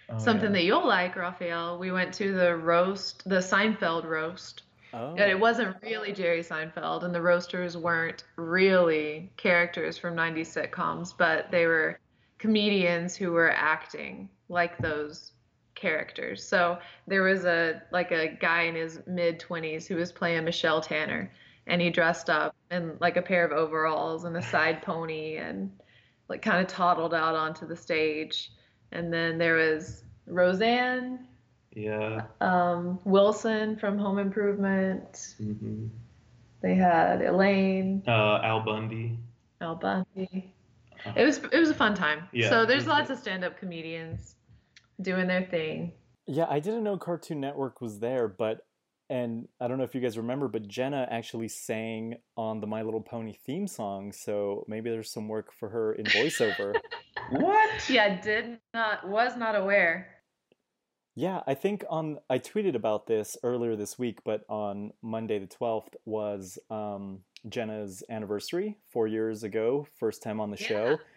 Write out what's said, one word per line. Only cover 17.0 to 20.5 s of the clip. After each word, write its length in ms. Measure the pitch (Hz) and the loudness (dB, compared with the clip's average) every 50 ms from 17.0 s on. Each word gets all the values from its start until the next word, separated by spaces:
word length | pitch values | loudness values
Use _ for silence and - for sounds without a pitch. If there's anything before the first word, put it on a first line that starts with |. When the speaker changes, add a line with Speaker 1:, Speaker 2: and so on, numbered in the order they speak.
| _ - | _ -2
Speaker 2:
there 160 | 196 190 190 | 2 4 4
was 200 | 190 190 190 180 | 4 4 4 2
a, 380 | 180 170 170 170 160 160 - - - | 2 2 4 2 0 0 -4 -6 -4
like, 200 | - 180 175 175 | -2 -2 0 0
a 260 | 175 160 156 151 151 - | 0 0 0 -2 -2 -2
guy 220 | 190 170 165 170 170 | 0 2 2 2 2
in 120 | 165 165 | 0 -2
his 240 | 160 160 165 160 160 - - | -4 -4 -6 -8 -10 -10 -6
mid-twenties 800 | 185 180 175 170 170 165 - - 170 160 160 156 156 160 165 - | -2 0 0 0 0 -2 -4 -8 -6 -6 -6 -6 -6 -6 -6 -6
who 80 | 160 | -4
was 160 | 160 175 180 | -4 -4 -4
playing 340 | - - 185 170 170 165 160 | -4 -2 -2 0 0 0 0
Michelle 340 | 165 | -2